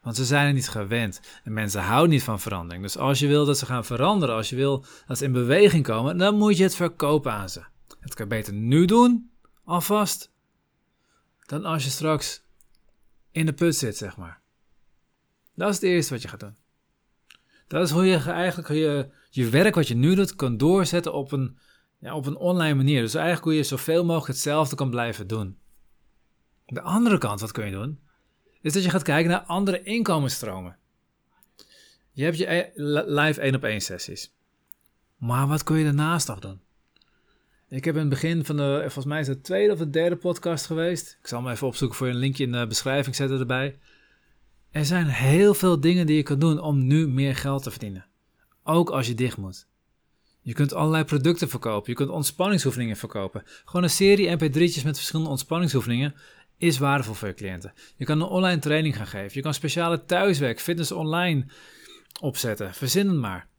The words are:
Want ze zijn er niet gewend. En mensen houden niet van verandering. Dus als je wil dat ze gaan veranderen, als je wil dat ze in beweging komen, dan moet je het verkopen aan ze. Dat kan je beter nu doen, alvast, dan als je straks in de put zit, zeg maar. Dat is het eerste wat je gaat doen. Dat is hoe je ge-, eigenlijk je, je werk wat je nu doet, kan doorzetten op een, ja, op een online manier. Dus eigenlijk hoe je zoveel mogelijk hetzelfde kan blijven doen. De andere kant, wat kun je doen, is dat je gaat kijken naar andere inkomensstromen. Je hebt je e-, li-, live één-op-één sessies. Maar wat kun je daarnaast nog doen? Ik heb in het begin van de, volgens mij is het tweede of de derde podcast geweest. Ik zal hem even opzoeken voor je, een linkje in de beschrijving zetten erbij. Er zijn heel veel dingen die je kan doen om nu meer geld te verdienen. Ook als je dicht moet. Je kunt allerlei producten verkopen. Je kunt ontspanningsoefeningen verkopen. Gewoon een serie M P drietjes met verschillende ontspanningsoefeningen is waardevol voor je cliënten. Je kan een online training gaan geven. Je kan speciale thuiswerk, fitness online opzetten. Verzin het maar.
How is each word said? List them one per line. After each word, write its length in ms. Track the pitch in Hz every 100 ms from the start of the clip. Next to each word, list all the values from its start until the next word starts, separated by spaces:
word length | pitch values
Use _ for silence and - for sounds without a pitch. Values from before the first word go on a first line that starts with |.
Want 140 | - 110
ze 80 |
zijn 220 | 123 143 143
er 60 |
niet 160 | 135 -
gewend. 520 | 110 101 117 110 - - -
En 80 | -
mensen 280 | 107 107 101
houden 300 | 90 120 170
niet 120 | 143
van 180 | - 104
verandering. 420 | 113 95 85 87
Dus 160 | 98 -
als 200 | 131 135
je 80 | 143
wil 180 | 147
dat 140 | 147 135
ze 80 | 131
gaan 180 | 123
veranderen, 500 | 110 120 156 208 139
als 160 | 110 104
je 60 | 127
wil 280 | 139 135 - - -
dat 120 | -
ze 60 |
in 80 | 135
beweging 520 | 127 123 160 202 160
komen, 340 | 127 110 131 175
dan 200 | 196 208
moet 180 | 208 185
je 60 |
het 140 | 190 -
verkopen 560 | 175 - 147 151 139
aan 160 | 107 92
ze. 160 | 85 - _ - -
Dat 140 | -
kan 100 | -
je 100 | 104
beter 180 | 110 104
nu 320 | 101 113 147
doen, 460 | 180 233 247 240 - _ _ _
alvast, 680 | - 175 170 208 202 - - _ _ _ _ _ _ _ _ _ _ _ -
dan 180 | 147
als 200 | 165 160
je 60 | 135
straks 520 | - 156 151 - - _ _ _ _ _ _ _ _ _
in 160 | 160 160
de 60 |
put 240 | - 170 -
zit, 200 | 120 101
zeg 200 | 101 -
maar. 240 | 85 - _ _ _ _ _ _ _ _ _ _ _
Dat 140 | - 190
is 60 |
het 100 | 196
eerste 280 | 185 175 143
wat 100 | 120
je 60 | -
gaat 120 | 104
doen. 160 | 101 107 _ _ _ _ _ _ _ - _ _ _
Dat 160 | -
is 60 | 135
hoe 140 | 156
je 160 | 185 175
ge-, 100 | 135
eigenlijk 380 | 170 180 175 156
je, 400 | 151 156 147 131 _ _
je 180 | 135 117
werk 260 | 135 214
wat 140 | 170 143
je 60 |
nu 200 | 120 143
doet, 220 | 190 196 -
kan 200 | 131 113
doorzetten 560 | 147 190 180 175 170
op 200 | 143 131
een, 260 | 143 131 - _ _ _ _
ja, 160 | 113
op 120 | 147 135
een 100 | -
online 380 | 175 180 160
manier. 260 | 139 135 143
Dus 140 | 113
eigenlijk 300 | 160 170 170
hoe 100 | 165
je 80 | 156
zoveel 420 | 139 131 - 165
mogelijk 280 | 170 165 -
hetzelfde 440 | 135 147 151 147 139
kan 140 | 135
blijven 360 | 120 117 110 98
doen. 320 | 110 95 95 _ _ _ _ _ _ _ _ _ _ _
De 140 | 127
andere 380 | - 196 240 185
kant, 220 | 117 101
wat 120 | 107
kun 120 | -
je 80 | 104
doen, 280 | 95 127 151 _ _ _ _ _ _
is 120 | 156
dat 120 | 165
je 60 | 180
gaat 120 | 180
kijken 280 | - 147 165
naar 100 | 175
andere 420 | - 175 196 185
inkomensstromen. 920 | - 226 208 160 135 - 113 95 90 - _ _ _ _ _ _ _ _ - - - _ _
Je 120 | -
hebt 140 | 156 165
je 140 | 180
e-, 180 | 175 -
li-, 300 | - 147 147 -
live 340 | 147 151 151
één-op-één 400 | 135 131 113 107
sessies. 540 | - 90 - 90 - _ _ _ _ _ _ _ _ _
Maar 300 | 120 127 139
wat 160 | 151
kun 140 | - 156
je 80 |
daarnaast 440 | 156 143 156 170 -
nog 100 | 101
doen? 220 | 98 95 _ _ _ _ _ _ _ _ _ _ _
Ik 160 | 131
heb 100 | 165
in 60 | 156
het 80 | 151
begin 360 | 139 160 170
van 120 | 147 147
de, 220 | 143 139
volgens 240 | 147 139
mij 160 | 135 156
is 60 | 135
het 180 | 135
tweede 280 | - 190 208
of 60 | 175
de 120 | 156
derde 260 | 156 175 175
podcast 500 | 180 175 175 160 -
geweest. 520 | 160 170 170 - -
Ik 60 | -
zal 160 | 120
hem 100 | 127
even 140 | 113 135
opzoeken 300 | - 127 -
voor 100 | 127
je, 60 |
een 60 | 123
linkje 260 | 135 135
in 80 | 127
de 140 | 120 117
beschrijving 500 | 110 135 139 135 127
zetten 220 | 139 135
erbij. 400 | 123 127 139 139 _ _ _ _ _ _ _ _ _
Er 140 | 156
zijn 220 | 147 180 156
heel 480 | 123 135 156 208
veel 260 | 202 185 165
dingen 260 | 160 180 156
die 100 | 151
je 60 |
kan 160 | 143 143
doen 200 | 165 156
om 280 | 156 143 131
nu 220 | 156 156
meer 280 | 127 139 131
geld 260 | 143 139
te 80 | 135
verdienen. 360 | - 104 95 - _ _ _ _ _
Ook 280 | - 165 170
als 160 | 139 120
je 80 |
dicht 220 | 117 123 -
moet. 300 | 98 - _ _ _ _ _ _ _ _
Je 120 | -
kunt 200 | 117 147
allerlei 320 | - 156 160
producten 440 | 143 147 143 170 151
verkopen. 420 | 120 117 104 110
Je 60 | 120
kunt 140 | 139
ontspanningsoefeningen 840 | 175 143 - 185 190 131 117 117 104
verkopen. 460 | 113 107 95 104 - -
Gewoon 180 | - 180
een 80 | 180
serie 400 | - 196 202 175
M 60 | 170
P 160 | 156
drietjes 300 | 139 175 170
met 140 | 131 143
verschillende 340 | - 160 160
ontspanningsoefeningen 840 | 131 - 165 170 135 113 120 143 - - - _ _
is 220 | 170 131
waardevol 360 | 139 143 107
voor 140 | 104 104
je 60 |
cliënten. 380 | 90 98 90 98 _ - _
Je 80 |
kan 160 | 131 151
een 80 | 180
online 320 | 185 185 170
training 360 | 147 151 156 110
gaan 100 | 107
geven. 240 | 101 98
Je 80 | 139
kan 120 | 151
speciale 500 | 143 156 170 170 170
thuiswerk, 560 | - 180 196 151 135 113
fitness 320 | - 170 156
online 540 | - 156 165 180 147 135 - - - - - _ -
opzetten. 540 | 143 - 120 104 98
Verzin 340 | - 131 170 196
het 80 | 165
maar. 320 | 110 92 -